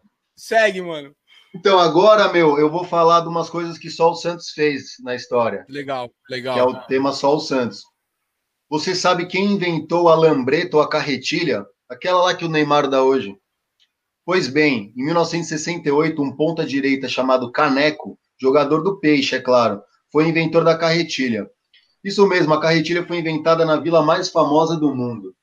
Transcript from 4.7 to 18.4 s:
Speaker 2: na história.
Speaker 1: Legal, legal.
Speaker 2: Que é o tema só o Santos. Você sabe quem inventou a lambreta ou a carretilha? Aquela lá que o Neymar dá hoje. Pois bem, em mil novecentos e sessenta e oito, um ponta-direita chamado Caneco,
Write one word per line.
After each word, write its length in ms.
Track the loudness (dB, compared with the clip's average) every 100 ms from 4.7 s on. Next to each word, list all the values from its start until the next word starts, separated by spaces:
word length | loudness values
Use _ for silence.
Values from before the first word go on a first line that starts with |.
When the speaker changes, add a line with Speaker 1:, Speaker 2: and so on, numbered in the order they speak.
| -2 -10 -14
Speaker 2:
na 140 | -10
história. 520 | -10 -4 -2 0 -4 -10
Speaker 1:
Legal, 400 | -12 -8 -8 -10 _ -12
legal. 240 | -10 -4
Speaker 2:
Que 60 | 0
é 40 |
o 100 | 0 0 -4
tema 260 | -2 0
só 220 | 0 0
o 60 | 0
Santos. 420 | 0 -2 -2 -6 -18 _ _ _ _ _ _ _ _
Você 240 | -6 -4
sabe 320 | -2 0 0 -2
quem 180 | -2 0
inventou 560 | 0 -2 -4 -2 2 4
a 60 |
lambreta 600 | 6 4 2 0 -2 0 0
ou 40 |
a 60 | 0
carretilha? 800 | -2 -4 -6 -4 -2 -2 -4 -8 _ -20
Aquela 340 | -8 -2 2
lá 120 | 2
que 100 | 0
o 40 | -2
Neymar 400 | 0 2 2 2
dá 140 | 2
hoje. 340 | 2 2 -2 -12 _ _ _ _ _ _ _ _
Pois 220 | -4 -2 0
bem, 480 | 0 0 0 -6 -8
em 80 |
mil 100 | -2
novecentos 340 | 0 0 -4 -6
e 100 | -8
sessenta 300 | -8 -6 -2
e 40 |
oito, 300 | 0 0 -2
um 120 | -6
ponta-direita 720 | -2 -2 -2 -4 -4 -2 -2 -4
chamado 420 | -4 0 0 0
Caneco, 680 | -2 0 2 0 -2 -10 -18 _ _